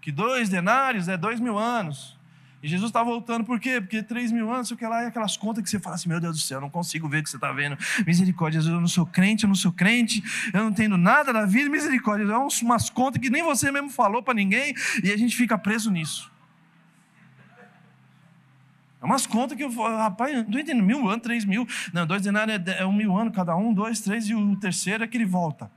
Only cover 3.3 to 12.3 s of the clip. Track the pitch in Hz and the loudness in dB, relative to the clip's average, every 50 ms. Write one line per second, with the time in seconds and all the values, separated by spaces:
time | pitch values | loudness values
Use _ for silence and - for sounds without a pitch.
3.3 | 233 233 226 202 247 226 - 247 254 247 196 185 - 220 220 220 240 240 247 233 | -2 -4 -2 -2 -2 -2 -2 -2 -2 -2 -2 -2 -4 -6 -4 -4 -6 -4 -2 -2
4.3 | 226 233 220 214 233 254 247 - 247 - 240 226 226 233 233 240 220 240 220 202 | 0 0 0 -2 -2 -4 -4 -6 -8 -8 -6 -4 -2 -2 -2 -4 -4 -4 -4 -4
5.3 | - - - 214 226 226 202 - - 202 160 190 165 175 - 170 160 170 165 170 | -4 -4 -4 -4 -4 -4 -4 -4 -4 -4 -4 -6 -8 -6 -4 -2 -2 -2 -2 -2
6.3 | 165 156 - - 135 135 139 143 143 175 175 170 - 156 165 151 139 156 156 - | -4 -4 -4 -4 -6 -6 -8 -6 -6 -6 -6 -4 -6 -6 -6 -2 -2 -2 -4 -4
7.3 | - 135 - 139 139 135 143 147 143 - - - - - 214 160 170 175 190 185 | -8 -6 -6 -4 -2 -2 -4 -4 -4 -6 -6 -4 -2 -2 2 2 4 4 4 4
8.3 | 185 180 170 156 160 160 156 165 165 175 170 170 - - 170 - - - 180 196 | 2 2 0 0 2 2 2 2 2 2 2 2 2 2 0 0 2 4 4 4
9.3 | 220 208 220 202 196 185 - 185 170 - 180 196 233 247 240 220 - 214 - - | 4 4 4 4 2 4 2 0 2 2 2 4 4 4 2 2 0 -4 -4 -6
10.3 | - - - 233 180 190 220 220 208 196 220 214 202 180 170 190 233 285 294 269 | -6 -6 -6 -2 0 0 0 0 0 2 2 2 4 4 6 6 6 6 6 4
11.3 | 240 226 214 202 185 247 285 294 285 302 294 330 269 247 - - 214 202 214 202 | 2 2 4 4 4 4 4 2 0 0 0 0 0 0 2 0 0 0 0 0